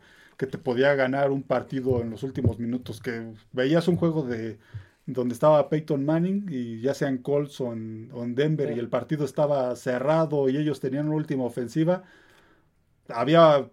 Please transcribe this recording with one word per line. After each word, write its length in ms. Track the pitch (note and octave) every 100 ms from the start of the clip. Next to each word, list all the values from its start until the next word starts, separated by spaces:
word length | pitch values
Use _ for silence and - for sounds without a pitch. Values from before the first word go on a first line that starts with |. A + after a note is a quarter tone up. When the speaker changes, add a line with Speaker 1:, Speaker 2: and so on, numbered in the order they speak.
| - - - -
Speaker 1:
que 80 | C3
te 120 | -
podía 360 | - A#2+ C#3
ganar 360 | C#3 C3 C3+ C#3
un 120 | C#3
partido 600 | - B2+ A#2 C3+ B2+ B2
en 80 | A#2
los 120 | G#2+
últimos 360 | C3+ C3+ A#2+ G2+
minutos, 420 | A#2 A#2+ B2 G#2+
que 320 | C3 A#2 A2+ G#2 _
veías 360 | B2 C3 E3 E3+
un 80 | F3
juego 260 | E3 D#3
de 340 | C3 A#2 A2+ G#2+ _ G#2 - _ -
donde 280 | B2 B2
estaba 340 | A2+ D3+ D3+ C3+
Peyton 360 | D#3 D#3 C#3+
Manning, 420 | C#3 D#3+ F3+ G3 G3+
y 300 | C3 A#2+ A2+
ya 140 | B2
sea 140 | C3+ C#3+
en 100 | C3
Colts 420 | C3 C#3+ D3 -
o 120 | B2
en, 360 | A2+ A2 A2 A2+
o 120 | C3
en 100 | A#2+
Denver, 360 | B2 D3+ D3+ C3+
Speaker 2:
Sí. 40 |
Speaker 1:
y 40 | A#2
el 100 | A#2
partido 360 | B2+ A#2+ D3+ C#3+
estaba 480 | - D3 C#3+ B2+ A#2+
cerrado 720 | - B2 C3 D#3+ D#3+ D3 C3+
y 80 | C#3
ellos 240 | D3+ C#3
tenían 280 | C3+ C3+ D3+
una 80 | D#3
última 280 | D3 C#3
ofensiva, 600 | A#2+ B2+ A#2+ D#3 D#3+ F#3 - - _ _ _ _ _ _ _ _ -
había 600 | A#2 B2 E3 D#3+ D3 A#2+